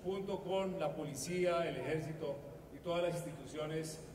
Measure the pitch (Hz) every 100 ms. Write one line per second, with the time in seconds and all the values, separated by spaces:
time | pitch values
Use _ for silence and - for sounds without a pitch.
0 | 175 196 196 185 170 190 190 170 151 147
1 | 151 - 170 180 175 170 160 - 147 160
2 | - - 147 135 - - - 143 175 170
3 | 175 165 156 - 131 151 151 160 160 -
4 | -